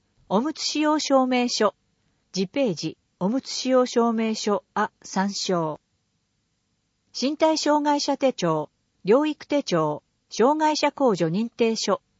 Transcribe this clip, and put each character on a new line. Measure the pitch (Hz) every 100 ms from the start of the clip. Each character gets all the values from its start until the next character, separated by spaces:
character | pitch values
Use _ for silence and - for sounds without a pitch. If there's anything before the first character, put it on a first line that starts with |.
| _ _ _
お | 190
む | 277
つ | 294
使 | - 294
用 | 302 302
証 | - 269 262
明 | 254 247
書。 | - 214 - _ _ _ _ _
次 | 190 190
ペ | - 262
ー |
ジ、 | 165 160 - _ _
お | 185
む | 262
つ | -
使 | - 254
用 | 254 247
証 | 240 233
明 | 226 220
書、 | 220 - 202 -
あ、 | - 214 -
参 | - - 196
照。 | 196 - 180 160 147 _ _ _ _ _ _ _ _ _ _ _ _ _ -
身 | 247 302
体 | 320 311
障 | 302 294
害 | 294 294
者 | - 277
手 | 269
帳、 | - 170 156 147 _ _ _
療 | 175 240 302
育 | 294 -
手 | 294
帳、 | - 170 156 151 - _ _
障 | - 233 311
害 | 311 302
者 | 294
控 | - 269 180
除 | 165
認 | 175 233
定 | - 226 226
書。 | - 190 - _